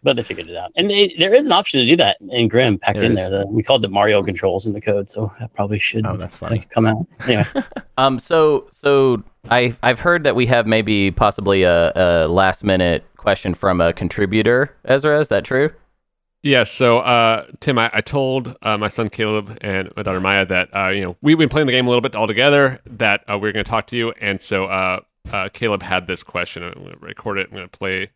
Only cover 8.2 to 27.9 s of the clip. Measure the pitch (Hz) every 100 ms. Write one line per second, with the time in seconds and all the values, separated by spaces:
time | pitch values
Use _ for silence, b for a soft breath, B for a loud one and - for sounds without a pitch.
8.2 | - 165 156 143 - _ 143 139 135 117
9.2 | - _ 113 120 123 117 120 123 175 175
10.2 | 147 107 120 123 110 113 104 104 98 87
11.2 | 107 - 101 98 90 85 85 - 90 85
12.2 | 80 90 95 90 104 92 90 80 - _
13.2 | - 98 101 87 95 90 85 85 90 -
14.2 | 98 107 110 123 139 _ - 135 151 147
15.2 | 151 101 - 131 151 - _ _ _ _
16.2 | _ _ 147 135 113 - 127 117 123 120
17.2 | 113 113 62 - - 127 113 107 - 143
18.2 | 131 131 127 127 - 107 107 - 110 -
19.2 | 110 107 104 107 104 95 95 - 98 92
20.2 | 95 98 95 92 90 98 95 98 92 87
21.2 | 147 160 151 139 147 127 123 123 123 107
22.2 | 110 107 139 143 135 131 - 113 113 101
23.2 | - 104 104 104 98 113 - 120 117 -
24.2 | 104 98 - 98 95 95 92 92 - _
25.2 | - 104 95 - 113 101 87 92 87 90
26.2 | - 90 87 - 87 90 90 85 82 -
27.2 | 117 98 95 98 90 - 98